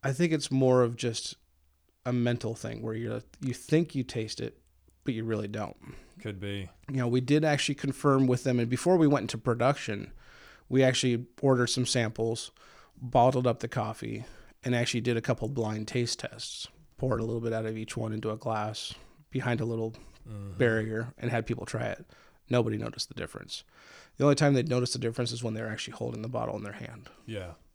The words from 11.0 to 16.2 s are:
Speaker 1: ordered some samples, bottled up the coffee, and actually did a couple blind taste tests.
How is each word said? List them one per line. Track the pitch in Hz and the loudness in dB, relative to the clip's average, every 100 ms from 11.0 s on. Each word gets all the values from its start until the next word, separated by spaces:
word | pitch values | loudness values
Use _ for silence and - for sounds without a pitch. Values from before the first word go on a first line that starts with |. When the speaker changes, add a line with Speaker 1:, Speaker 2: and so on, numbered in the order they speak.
| 131 120 123 - | 2 0 -2 0
Speaker 1:
ordered | 139 127 123 | 4 4 4
some | - 123 | 2 2
samples, | 131 110 113 113 113 - _ - - - - | 2 0 0 -2 -2 -8 _ -20 -20 -20 -14
bottled | 123 123 123 131 127 | 2 6 6 6 2
up | 117 | 0
the | 117 | -2
coffee, | - 107 107 113 110 123 - - _ | -4 -4 -6 -8 -8 -10 -16 -20 _
and | 127 120 | -2 0
actually | 120 123 | 2 0
did | 120 113 | 0 0
a | |
couple | 113 120 113 | 0 -2 -2
blind | 135 107 107 107 | -2 -2 -2 -4
taste | 127 120 | -2 -2
tests. | - | -4